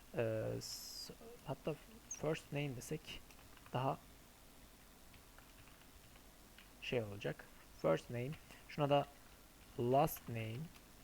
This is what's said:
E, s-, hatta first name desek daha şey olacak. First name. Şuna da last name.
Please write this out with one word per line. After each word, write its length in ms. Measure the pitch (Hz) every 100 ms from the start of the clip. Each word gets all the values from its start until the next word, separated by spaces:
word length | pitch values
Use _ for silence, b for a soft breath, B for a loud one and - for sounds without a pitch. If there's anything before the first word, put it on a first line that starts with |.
| B -
E, 280 | 113 110 113 117
s-, 520 | - - - - - - - - -
hatta 300 | 160 - 147 - - -
first 420 | - 151 156 -
name 240 | 143 147 123
desek 460 | - 156 - - - - - - -
daha 260 | 120 135 147 - - - - - - - - - - - - - - - - - - - - - - - - - - - -
şey 220 | - 127
olacak. 420 | 107 104 - 156 - - - -
First 280 | 160 160 -
name. 220 | 120 127 160 B B B
Şuna 200 | - 143
da 180 | 143 139 - - - - - - -
last 500 | 120 131 160 - -
name. 300 | 117 110 117 165 - - -